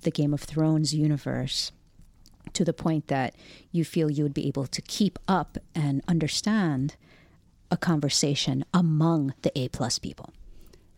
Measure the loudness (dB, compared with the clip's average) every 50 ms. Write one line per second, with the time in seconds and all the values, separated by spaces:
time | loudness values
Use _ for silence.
0 | -4 -2 0 0 2 2 0 0 -4 -4 0 2 2 4 4 4 2 2 2 2
1 | 2 2 2 0 -2 -4 -4 -4 -4 -4 -4 -6 -6 -6 -10 _ _ _ _ -20
2 | -20 -20 -20 -20 -20 -20 -20 _ -12 -6 -2 0 0 0 0 0 0 0 0 0
3 | 0 0 0 0 -2 -2 -6 -10 -20 -20 -20 -20 -10 _ -2 -2 -2 0 0 0
4 | 0 2 2 0 0 0 -2 -2 -4 -2 -2 -4 -4 -6 -6 -10 -8 -6 -2 0
5 | 0 0 -2 -2 -2 0 0 0 0 -4 -8 -14 -12 -8 -4 -2 0 0 0 -2
6 | 0 0 0 0 0 0 -2 -2 -2 0 0 2 2 0 0 0 -2 -4 -6 -10
7 | _ -20 -20 -20 -20 _ _ _ _ _ _ _ _ -6 -4 -2 0 2 2 2
8 | 2 0 2 2 2 2 0 0 0 0 -2 -2 0 0 2 4 4 4 4 4
9 | 4 4 4 2 0 -2 -2 -2 -2 -2 -2 -2 -4 -4 -4 -4 -4 -4 -4 -6
10 | -6 -10 -12 -14 -16 -18 -20 -20 -20 -20 -20 -20 -20 -20 -20 -20 _ -20 _